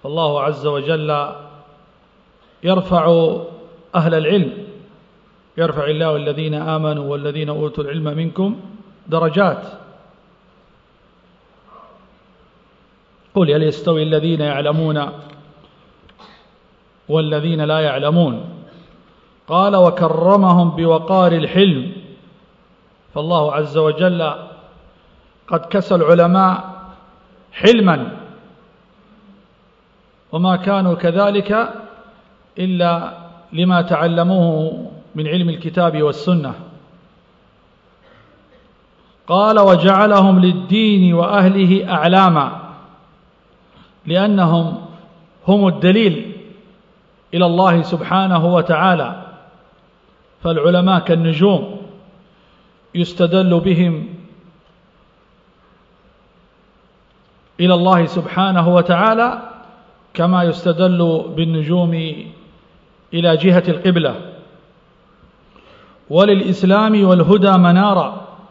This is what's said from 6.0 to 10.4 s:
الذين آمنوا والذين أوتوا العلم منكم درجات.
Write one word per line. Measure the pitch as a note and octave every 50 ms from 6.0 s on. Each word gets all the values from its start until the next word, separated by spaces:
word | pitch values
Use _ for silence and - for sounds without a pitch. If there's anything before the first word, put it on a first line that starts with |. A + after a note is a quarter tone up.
| E3 D#3+ D3+
الذين | D3 C#3+ D3 C#3+ D3+ D#3+ D#3 D3+
آمنوا | D3+ D#3 D#3+ D#3 D#3 D#3 D3+ D3+ D3 C#3+ C#3
والذين | C#3+ C#3+ C#3+ D3 C#3+ D#3 D#3 D3
أوتوا | D3 D3+ D3+ D3 - D3+ D3
العلم | C#3 D3 E3 D3+
منكم | D3+ D3 D#3 E3 E3 - F#3+ F#3+ G3+ A#3 - - - - - - - - _ _
درجات. | - D#3 E3 E3 D#3+ D3 F#3 G3+ F3 C#3 - - - - - - - - - _ _ _ _ _ _ _ _